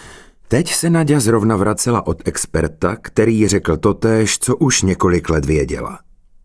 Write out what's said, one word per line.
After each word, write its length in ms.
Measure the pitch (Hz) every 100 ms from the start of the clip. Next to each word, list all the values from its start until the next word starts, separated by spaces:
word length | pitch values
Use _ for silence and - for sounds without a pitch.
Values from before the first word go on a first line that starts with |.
| - - - _ -
Teď 260 | 120 170
se 160 | - 170
Naďa 300 | 165 151 147
zrovna 360 | 110 117 107 107
vracela 500 | 98 107 - 117 -
od 220 | 82 -
experta, 680 | - - 80 78 - 90 110
který 520 | - - 110 110 104
řekl 280 | 98 - 78
totéž, 600 | 104 95 113 110 107 -
co 180 | - 127
už 260 | 143 -
několik 480 | 95 90 95 87 -
let 140 | 80
věděla. 540 | 71 78 67 - - - - - _ -